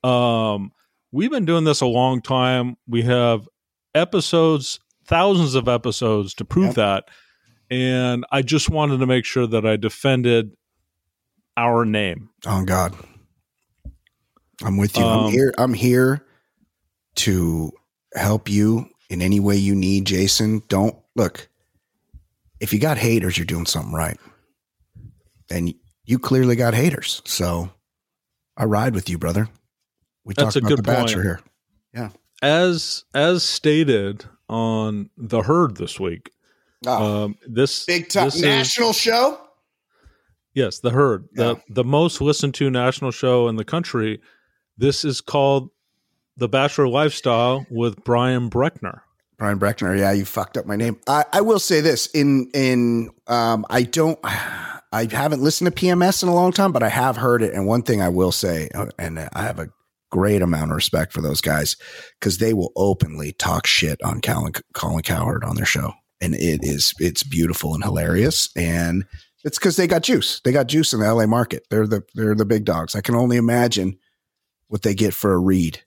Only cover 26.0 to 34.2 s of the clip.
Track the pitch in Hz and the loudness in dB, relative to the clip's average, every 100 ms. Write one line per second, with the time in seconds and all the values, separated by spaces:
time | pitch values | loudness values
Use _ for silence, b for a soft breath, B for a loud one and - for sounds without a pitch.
26 | - 123 - 131 127 120 120 113 165 143 | -4 -2 2 4 4 2 2 2 0 0
27 | - - - - 87 85 95 _ _ _ | -6 -8 -8 -4 -2 -2 -6 _ _ _
28 | _ _ _ _ _ - 110 104 123 104 | _ _ _ _ _ -4 0 2 0 -2
29 | - 85 80 90 110 _ _ _ _ _ | -4 -6 -2 -2 -2 _ _ _ _ _
30 | _ _ - 98 123 139 110 143 107 123 | _ _ -10 -2 0 2 2 2 2 0
31 | 120 104 92 87 _ _ _ _ _ 120 | 0 0 -2 -4 _ _ _ _ _ -12
32 | 110 _ _ _ 139 156 180 170 - - | -12 _ _ _ 0 2 2 -2 -6 -10
33 | _ 135 156 180 - - 151 151 151 110 | _ 0 0 0 -2 0 2 2 2 2
34 | 98 104 | 0 -8